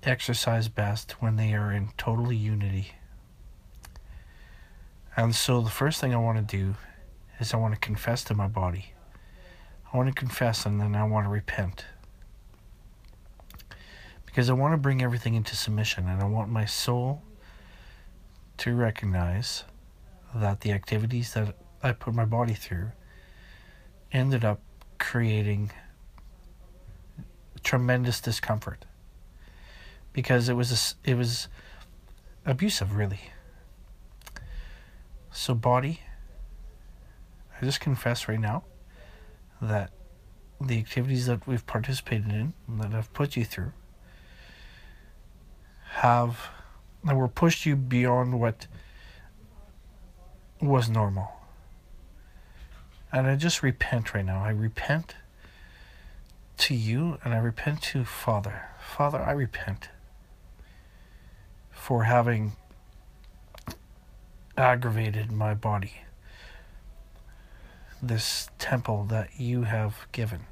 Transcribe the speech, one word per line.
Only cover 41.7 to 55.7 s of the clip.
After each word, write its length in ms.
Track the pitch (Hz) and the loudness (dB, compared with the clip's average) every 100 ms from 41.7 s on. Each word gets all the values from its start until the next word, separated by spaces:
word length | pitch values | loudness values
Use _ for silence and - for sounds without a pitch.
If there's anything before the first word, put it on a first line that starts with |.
| 113 110 131 - 113 107 | -4 -2 -4 0 0 0
in, 240 | 104 123 - - | 0 -2 -4 -8
that 260 | 113 107 | -4 -2
I've 180 | 110 110 | -2 -4
put 220 | - 143 | -2 -2
you 100 | 123 | 0
through, 280 | 113 - 95 - - - - - - - - - - - - - - - - - - - - - - | -2 -2 -6 -8 -18 -20 -20 -20 -20 -20 -20 -20 -20 -20 -20 -20 -20 -20 -20 -20 -20 -20 -20 -20 -10
have, 540 | - 123 120 120 117 - - - - - - | 2 6 6 4 -2 -10 -16 -20 -20 -20 -8
that 140 | 165 135 | 0 2
were 100 | 127 | 2
pushed 400 | - 170 165 - | 4 4 6 2
you 80 | |
beyond 640 | 139 127 123 123 123 123 123 | 2 4 4 6 4 4 4
what 280 | 117 113 - - - - - - - - - - - - - - - - - - - - | 2 0 -8 -16 -18 -20 -20 -20 -20 -20 -20 -20 -20 -20 -20 -20 -20 -20 -20 -20 -20 0
was 260 | 147 131 113 | 6 6 6
normal. 440 | 110 104 98 95 - - - - - - - - - - - - - - - - - - | 4 4 2 -4 -8 -20 -20 -20 -20 -20 -20 -20 -20 -20 -20 -20 -18 -18 -18 -20 -20 -2
And 160 | 131 131 | 2 4
I 80 | |
just 300 | 139 170 - | 4 2 2
repent 500 | 139 - - 120 110 | 2 2 0 0 0
right 100 | 107 | 0
now. 200 | 95 95 | 0 0
I 60 | 101 | 2
repent 640 | 107 110 - - 151 165 - - - - - - | 2 0 -2 0 0 0 -14 -20 -20 -20 -20 -20